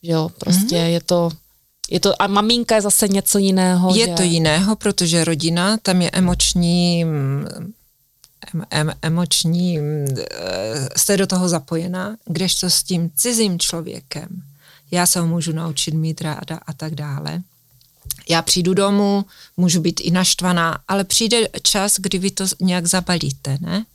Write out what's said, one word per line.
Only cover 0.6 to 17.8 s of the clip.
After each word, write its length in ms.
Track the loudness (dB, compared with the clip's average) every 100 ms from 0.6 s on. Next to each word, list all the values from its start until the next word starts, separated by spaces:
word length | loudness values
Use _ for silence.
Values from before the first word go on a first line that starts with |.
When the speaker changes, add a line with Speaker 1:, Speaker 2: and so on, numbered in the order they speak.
| 4 0
Speaker 2:
Mhm. 80 | 2
Speaker 1:
je 140 | 0
to... 300 | 2 2 0 -4 _ _ _ _ -4
Je 100 | 0
to, 220 | 0 0
a 40 | 2
maminka 480 | 2 2 0 2
je 80 | 2
zase 260 | 4 2 2
něco 300 | 2 2 2
jiného, 560 | 4 4 4 4 4
Speaker 2:
Je 120 | 4 2
Speaker 1:
že? 80 |
Speaker 2:
to 80 | 2
jiného, 540 | 2 4 4 2 2 0
protože 480 | 0 0 2 2
rodina, 520 | 2 0 0 0 0 0
tam 260 | 2 2
je 80 | 2
emoční, 920 | 2 2 2 0 2 2 2 2 2
mm, 400 | 0 0 -2 -2 -6 -10 -14 -16 _ _ _ _ -20 _ -10
em-, 120 | -10 -6
em-, 240 | -2 -2 -4
emoční, 760 | -2 -2 0 0 0 0 0 -2
mm, 280 | -2 -2 -2 -4
eh, 680 | -6 -8 -6 -6 -6 -6 -6 -2
jste 200 | 0 2
do 100 | 2
toho 220 | 2 2
zapojená, 680 | 0 -2 -4 -4 -6 -8 -10 -6
kdežto 440 | -4 -2 -2 0
s 120 | -2
tím 280 | 0 -2 -2 -2
cizím 420 | -2 0 0 0
člověkem, 680 | -4 -4 -8 -12 _ -14 -12 -14 -16 -20 _ -20 _
já 160 | 0 2
se 140 | 2
ho 60 | 0
můžu 260 | -2 -2
naučit 420 | -4 -4 -4 -4
mít 260 | -2 -2 -4
ráda 380 | -6 -8 -10 -12 -12
a 60 |
tak 220 | -10 -8
dále. 480 | -8 -8 -6 -6 -8 -10 _ _ _